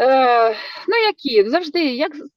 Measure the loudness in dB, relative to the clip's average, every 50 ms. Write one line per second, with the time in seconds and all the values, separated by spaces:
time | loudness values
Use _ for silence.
0 | 2 2 4 4 4 4 4 4 2 2 0 -4 -10 -14 -16 -10 -6 -2 -2 0
1 | 0 0 -2 -4 -6 0 2 2 2 2 0 -2 -2 -4 -4 -2 -2 -2 -2 -4
2 | -4 -6 -6 -10 -20 -20 _